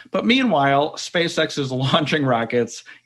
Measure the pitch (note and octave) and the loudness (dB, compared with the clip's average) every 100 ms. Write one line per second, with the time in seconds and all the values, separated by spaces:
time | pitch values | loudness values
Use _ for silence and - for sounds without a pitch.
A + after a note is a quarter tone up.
0 | - F#3+ G3 B3+ B3+ D#3+ C#3 C#3 D3 - | -6 -2 2 2 2 2 4 2 0 -4
1 | - F3+ E3+ - D#3 - C3+ B2+ C3 E3+ | -6 -2 -2 0 -2 -2 -4 -2 0 0
2 | D3+ D#3 C3+ A#2 A2+ B2 A#2 - - - | 2 0 0 0 0 0 -2 -6 -18 -20